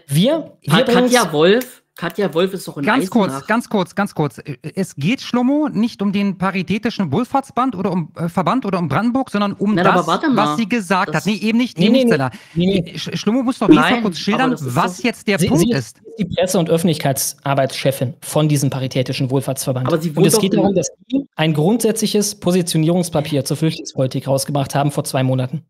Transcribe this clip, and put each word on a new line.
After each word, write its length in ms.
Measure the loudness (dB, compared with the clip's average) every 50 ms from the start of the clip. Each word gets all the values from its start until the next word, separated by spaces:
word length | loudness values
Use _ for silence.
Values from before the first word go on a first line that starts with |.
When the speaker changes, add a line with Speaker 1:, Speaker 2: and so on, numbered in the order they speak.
| _
Speaker 1:
Wir, 500 | -2 2 2 4 4 2 0 -4 -8 -16 _
wir 80 | -2 0 2 2
Speaker 2:
Ka-, 40 | 4
Speaker 1:
bringen 200 | 4 4 4 4
Speaker 2:
Katja 280 | 4 4 2 2 2
Wolf, 480 | 2 4 4 6 4 4 0 -4 -14 -20 _ _ _
Katja 380 | -8 -8 -6 -4 -2 -2 -2 0
Wolf 200 | 0 0 0 -2
ist 140 | -6 -10
doch 80 | -10 -8
in 60 | -4 0
Speaker 3:
Ganz 240 | 0 2 0 0 0
kurz, 220 | 0 0 0 0
Speaker 2:
Eisenach. 160 | -2 -6 -4
Speaker 3:
ganz 220 | -2 -2 -2 -2 -2
kurz, 240 | -2 -2 -2 -2 -2
ganz 200 | -4 -4 -4 -2
kurz. 260 | -4 -4 -4 -4 -8 -14 -14 -14 -12 -12 -10 -6
Es 200 | -6 -6 -6 -6
geht, 260 | -4 -2 -2 -2 -2
Schlomo, 480 | -4 -4 -2 0 2 2 2 2 0 0
nicht 320 | 0 -2 -2 -2 -2 -4
um 100 | -4 -2
den 260 | 0 0 -2 -2 -2 -2
Paritätischen 720 | -2 -2 -2 -2 -2 -2 -4 -2 -2 -4 -2 -2 -2 -2
Wohlfahrtsband 640 | 0 -2 -2 0 -2 -2 -2 -2 -2 -2 -2 -2 -2
oder 160 | -2 -4 -2
um, 200 | -2 -2 -4 -6 -8
äh, 100 | -6 -6
Verband 380 | -4 -2 0 0 0 0 0 -2
oder 140 | -2 -2 -2
um 80 | -2 0
Brandenburg, 400 | 0 0 0 0 0 -2 -2 -2
sondern 240 | -2 -2 -2 -2 -2
um 220 | -2 0 0 2
Speaker 2:
Nein, 100 | 4 4
Speaker 3:
das, 80 | 4 4
Speaker 2:
aber 140 | 4 2
warte 200 | 2 0 0 2
mal. 200 | 0 2 2 2
Speaker 3:
was 100 | 2 0
sie 100 | -2 -2
gesagt 420 | -2 -2 -2 0 0 0 0 0 0 -2
Speaker 2:
Das 40 | -2
Speaker 3:
hat. 40 | 0
Nee, 100 | 0 -2 0
eben 200 | 0 0 2 2
nicht, 180 | 0 0 0
Speaker 1:
Nee, 80 | 2 2
Speaker 3:
eben 80 | 4 4
Speaker 1:
nee, 60 | 4
Speaker 3:
nicht, 80 | 4 4
Speaker 1:
nee. 40 | 4
Speaker 3:
Stella. 160 | 2 2 -2 -4 -8 -18 -8 -2
Speaker 1:
Nee, 260 | 0 0 2 2 0 -2
nee. 100 | -4 -8
Speaker 3:
Sch-, 180 | -10 -10 -8 -6
Schlomo 280 | -4 -2 0 0 0 0
muss 160 | -2 -2 0
doch 100 | 4 6
wenigstens 220 | 6 6 6 4
Speaker 2:
Nein, 80 | 2 0 0
Speaker 3:
mal 60 | -4
kurz 60 | -4
Speaker 2:
aber 60 | -4 -2
Speaker 3:
schildern, 280 | -2 0 0 0 0
Speaker 2:
das 100 | -2 -2 -4
ist 120 | -2 0
Speaker 3:
was 220 | 0 0 0 -2
Speaker 2:
doch 60 | -4 -4
Speaker 3:
jetzt 220 | -4 -4 -4 -2
der 100 | -2 0 0
Speaker 1:
Sie, 80 | 2
Speaker 3:
Punkt 160 | 2 2 2 2
Speaker 1:
sie 80 | 2
Speaker 3:
ist. 260 | 0 -2 -4 -8 -14 _
Speaker 1:
ist 20 | -20 -16 -6 -6
die 60 | -6
Presse- 320 | -4 -2 -2 0 0 2 0
und 100 | 2 2
Öffentlichkeitsarbeitschefin 1400 | 0 2 2 2 0 2 0 -2 -2 -2 -4 -6 -8 _ -2 0 0 2 0 0 -2 -2 -2 -2 0 0 -4 -6 -6 -10
von 280 | -10 -2 0 2 2 2
diesem 200 | 2 2 0 0
Paritätischen 580 | -2 -2 -6 -4 -2 -4 -2 -2 -2 -4 -2 -2
Wohlfahrtsverband. 580 | -2 -2 -2 -2 -6 -4 -4 -4 -4 -2 0
Speaker 2:
Aber 140 | 0 0 0
sie 80 | -2 -2
Speaker 1:
Und 80 | 2
Speaker 2:
wohnt 100 | 4 4
Speaker 1:
es 60 | 4 4
Speaker 2:
doch 80 | 4
Speaker 1:
geht 120 | 2 2 2
Speaker 2:
in 40 | 2
Speaker 1:
darum, 140 | 2 2 2
dass 140 | 0 -2 -2 -8 _ _ -4
sie 160 | -4 -4 -4 -4 -2
ein 180 | 0 0 2 2
Grundsätzliches 840 | 2 2 2 2 2 2 0 0 0 -2 0 0 0 0 0 -4
Positionierungspapier 1120 | -4 -2 0 0 0 0 0 0 2 2 2 2 0 0 0 -2 -2 -2 0 -2 -2 -2
zur 100 | -2 -2
Flüchtlingspolitik 720 | 0 0 -2 -2 -4 -10 -10 -4 -2 -2 -2 -2 -4 -2
rausgebracht 460 | 0 0 0 0 -2 -2 -2 -2 -2 0
haben 160 | 0 0 0
vor 120 | 0 -2 -6
zwei 180 | -2 -2 0 0
Monaten. 400 | 2 0 0 -2 -4 -6 -10 -12 _